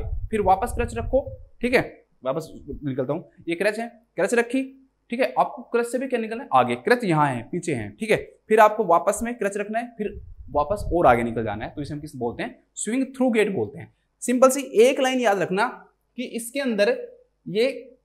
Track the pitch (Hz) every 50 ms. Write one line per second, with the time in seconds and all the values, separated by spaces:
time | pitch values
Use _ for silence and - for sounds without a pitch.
0 | - - - - - - 220 214 196 185 190 190 240 233 - 233 240 233 233 233
1 | 220 - 254 269 294 - - - - - _ - - 247 269 202 - - - -
2 | _ _ _ _ 120 127 139 160 - - - - - 143 131 - 147 139 127 135
3 | 127 127 147 180 - - _ _ - 165 170 170 196 214 214 226 233 233 - -
4 | _ _ - - 190 196 247 233 233 233 - 262 269 269 - - _ _ _ _
5 | _ - 240 247 254 - - - 180 233 - 254 233 - - 233 233 233 - 254
6 | 277 262 247 233 226 208 226 233 277 - 135 127 127 120 120 123 - 202 247 247
7 | 233 185 160 151 147 143 127 117 110 - - 175 - 175 139 113 104 104 104 -
8 | 220 214 190 - - - - _ _ - 214 226 214 214 214 233 214 170 170 175
9 | 175 202 208 - 233 233 240 240 202 196 196 208 202 208 220 233 247 247 - -
10 | 208 - - - - - - - - - 131 147 147 190 208 208 - - 156 175
11 | 160 135 123 117 117 117 113 120 113 107 101 107 123 156 - 151 143 143 156 147
12 | 151 151 - 127 120 120 110 - - 123 127 _ _ _ - - - 208 226 269
13 | 262 269 - - 254 262 220 226 196 214 190 120 107 98 - 165 - - _ _
14 | _ _ _ - - 240 247 247 262 262 269 285 262 - - 196 233 262 262 277
15 | 262 254 262 254 240 214 202 190 160 180 185 196 226 254 - - - _ _ _
16 | _ _ _ 240 254 - - 233 - - - 277 277 254 220 196 208 233 - -
17 | - - - - _ _ _ _ - 160 175 214 240 277 262 - - - - _